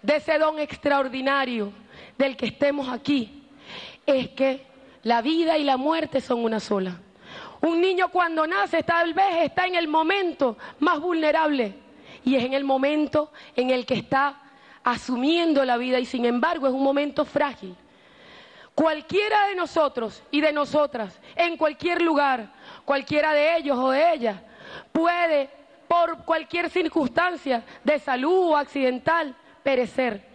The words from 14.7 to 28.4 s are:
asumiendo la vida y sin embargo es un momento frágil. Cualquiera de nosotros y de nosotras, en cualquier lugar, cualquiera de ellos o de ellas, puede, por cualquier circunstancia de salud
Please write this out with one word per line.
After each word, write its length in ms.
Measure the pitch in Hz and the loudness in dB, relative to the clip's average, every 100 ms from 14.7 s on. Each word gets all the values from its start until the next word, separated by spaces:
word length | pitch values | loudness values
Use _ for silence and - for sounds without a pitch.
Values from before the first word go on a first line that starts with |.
| - | -4
asumiendo 800 | 247 240 - 240 269 339 339 285 | -4 -2 -4 -2 2 2 2 2
la 140 | 262 240 | 2 0
vida 220 | 254 254 | 0 -2
y 60 | 247 | -2
sin 200 | 254 240 | -2 0
embargo 420 | 240 311 349 269 | 2 0 0 -2
es 60 | |
un 100 | 262 | 0
momento 400 | 269 277 294 285 | 0 0 -2 -2
frágil. 520 | 285 285 285 - 190 180 _ _ - - - - - - - - | 0 2 2 -2 -16 -18 _ _ -20 -20 -20 -20 -20 -20 -8 0
Cualquiera 720 | 311 311 294 381 427 415 403 | 0 0 -2 -2 2 2 2
de 80 | 370 | -2
nosotros 680 | 330 330 294 - 220 - - | -2 0 0 0 -8 -8 -4
y 100 | 285 | 0
de 100 | 311 | 2
nosotras, 680 | 294 277 302 285 262 202 - - - | 0 0 0 0 -2 -8 -12 -12 -2
en 200 | 339 330 | -2 2
cualquier 460 | 302 285 339 349 | -2 0 -2 0
lugar, 500 | 339 294 285 247 208 - - - | 2 2 2 0 -6 -18 -20 -16
cualquiera 480 | - 277 277 294 311 | -2 -2 0 0 2
de 240 | 294 302 330 | 2 2 0
ellos 220 | 285 247 | 0 0
o 140 | 262 | 0
de 220 | 262 339 | 2 2
ellas, 280 | 311 233 190 - - - - - | 2 -2 -6 -16 -20 -18 -18 -6
puede, 580 | - 330 349 339 302 269 - - - - | 0 2 2 2 0 -2 -10 -20 -20 0
por 380 | 339 330 330 - | 2 2 -2 -2
cualquier 440 | 320 - 349 349 | -4 -2 -4 -2
circunstancia 960 | 370 330 330 254 - 359 349 285 240 - - | -2 0 0 0 0 -2 -2 -4 -4 -4 -4
de 160 | - 302 | 0 0
salud 520 | - 254 285 370 | 0 -2 2 2